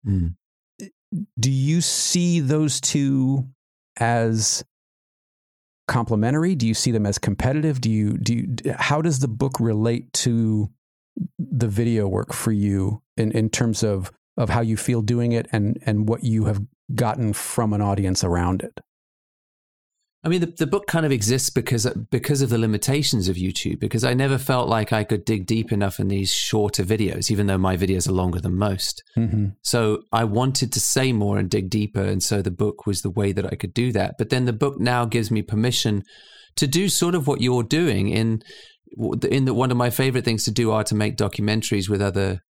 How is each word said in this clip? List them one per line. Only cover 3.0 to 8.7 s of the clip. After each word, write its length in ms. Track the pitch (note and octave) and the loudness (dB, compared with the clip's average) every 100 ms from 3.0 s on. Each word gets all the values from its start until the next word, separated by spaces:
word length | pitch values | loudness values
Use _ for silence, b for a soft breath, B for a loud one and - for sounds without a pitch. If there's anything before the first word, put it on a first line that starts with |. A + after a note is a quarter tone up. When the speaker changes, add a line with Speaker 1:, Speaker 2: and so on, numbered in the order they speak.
| C#3 C3+ C3 C3+ C3 - _ _ _ - | 2 2 2 0 -4 -12 _ _ _ -2
Speaker 2:
as 640 | A#2 A#2+ A2+ A2 G#2+ - - _ _ _ _ _ _ _ _ _ _ _ - | 0 2 2 0 0 -2 -8 _ _ _ _ _ _ _ _ _ _ _ -2
complementary? 680 | B2 A2 G#2+ A2+ D3 E3+ E3+ | -2 2 2 2 2 0 2
Do 120 | A2+ | 0
you 60 | |
see 180 | A2 B2+ | 0 0
them 140 | A2+ G2+ | 0 0
as 120 | G2+ | 0
competitive? 640 | - G2 B2+ D3+ D#3 C3 | -2 0 0 2 0 0
Do 80 | C3 | 0
you, 280 | G#2+ G#2 B2 | 2 0 0
do 160 | A2+ A#2 | 0 0
you, 120 | - | -2
d-, 240 | A2+ - | -4 -4